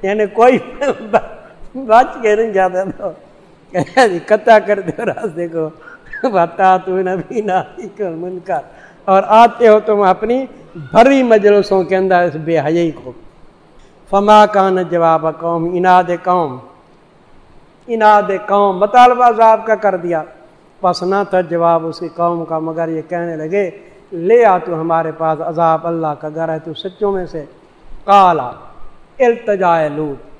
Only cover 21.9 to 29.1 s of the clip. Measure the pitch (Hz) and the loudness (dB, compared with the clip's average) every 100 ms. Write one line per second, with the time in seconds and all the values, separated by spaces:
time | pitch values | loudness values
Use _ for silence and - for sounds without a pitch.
21.9 | 156 170 - 170 170 160 160 160 160 165 | -10 -12 -4 -4 -2 -6 -6 -6 -6 -6
22.9 | 160 160 175 170 160 156 196 190 - - | -6 -8 -8 -8 -8 -6 -4 -4 -6 -20
23.9 | - _ 175 170 233 226 180 180 165 165 | -20 _ -8 2 4 4 2 -2 -6 -2
24.9 | 165 160 156 160 156 160 160 165 160 170 | -2 -2 -4 -4 -4 -6 -2 0 0 -2
25.9 | 170 160 147 156 151 165 160 156 151 196 | -6 -6 -6 -10 -8 -6 -8 -10 -12 -14
26.9 | 185 202 196 180 165 143 - _ _ - | -6 -4 -4 -6 -10 -14 -20 _ _ -18
27.9 | - - 196 185 160 123 - - - - | -16 2 4 4 2 -4 -12 -20 -16 -16
28.9 | - _ | -16 _